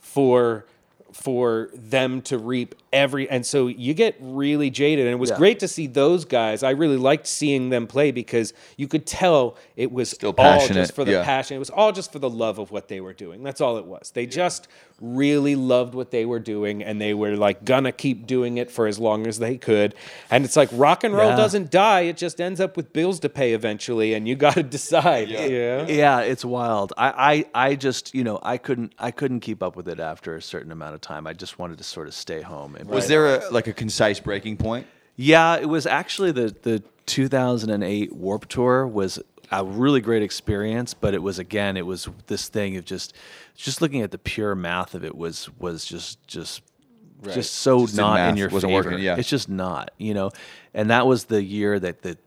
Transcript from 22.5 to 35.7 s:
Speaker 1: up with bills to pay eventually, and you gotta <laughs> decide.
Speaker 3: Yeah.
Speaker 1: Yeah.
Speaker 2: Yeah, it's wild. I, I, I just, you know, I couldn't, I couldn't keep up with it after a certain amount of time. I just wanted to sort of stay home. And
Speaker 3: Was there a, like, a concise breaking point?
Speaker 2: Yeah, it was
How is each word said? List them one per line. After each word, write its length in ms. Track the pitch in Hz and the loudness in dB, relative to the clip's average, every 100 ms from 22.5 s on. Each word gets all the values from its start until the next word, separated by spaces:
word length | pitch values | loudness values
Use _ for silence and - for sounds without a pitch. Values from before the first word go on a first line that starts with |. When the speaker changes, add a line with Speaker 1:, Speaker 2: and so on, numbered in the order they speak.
| 185 | -2
Speaker 1:
up 160 | 185 185 | -2 -2
with 160 | 160 | -6
bills 280 | 151 175 185 | 0 0 0
to 100 | 147 | -4
pay 240 | - 131 | 0 0
eventually, 600 | 113 110 104 - 117 110 110 | 2 -2 -4 -4 0 2 0
and 120 | 107 | -2
you 80 | 131 | 2
gotta 280 | 147 139 | 4 4
<laughs> 140 | 143 139 | 0 -6
decide. 520 | - 160 175 139 107 | 0 2 4 2 0
Speaker 3:
Yeah. 160 | 110 139 | -4 -2
Speaker 1:
Yeah. 420 | 123 120 127 160 | -2 -2 -2 -2
Speaker 2:
Yeah, 320 | 151 147 139 | 4 4 4
it's 220 | 113 131 | 2 -2
wild. 480 | 123 123 117 107 98 - | -4 -4 0 -2 -2 0
I, 480 | 127 135 135 151 - | 0 4 4 4 0
I, 160 | 117 131 | 0 0
I 60 | 139 | 2
just, 380 | 131 127 - 139 | -2 -2 -6 -4
you 80 | |
know, 160 | 117 104 | -4 -4
I 160 | - 123 | -4 -6
couldn't, 360 | - 123 113 _ | -4 -4 -6 _
I 140 | 120 | -8
couldn't 300 | - 139 123 | -4 -4 -4
keep 200 | 113 104 | -6 -6
up 120 | 92 87 | -6 -6
with 120 | 87 | -10
it 120 | 85 | -8
after 360 | 80 82 - 80 | -8 -10 -10 -12
a 60 | |
certain 300 | - 87 71 | -10 -12 -12
amount 240 | 80 76 76 | -14 -14 -14
of 60 | |
time. 260 | - 76 78 | -14 -14 -12
I 60 | |
just 260 | 82 92 - | -14 -16 -12
wanted 180 | 87 80 | -12 -12
to 60 | - | -14
sort 220 | - 76 | -12 -14
of 60 | - | -14
stay 260 | - 82 | -10 -10
home. 340 | - 76 71 73 | -10 -14 -16 -16
And 140 | 101 | -4
Speaker 3:
Was 180 | 131 127 | -2 2
there 280 | 156 151 131 | 4 4 2
a, 140 | - | 0
like, 160 | 117 113 | -2 -2
a 60 | |
concise 460 | 104 110 - 110 104 | -6 -6 2 2 0
breaking 340 | - 101 110 107 | -4 -6 -6 -6
point? 280 | 110 117 - _ _ - | -4 -4 -10 _ _ -4
Speaker 2:
Yeah, 400 | 135 160 165 165 | 6 6 6 2
it 100 | |
was 180 | 151 | 0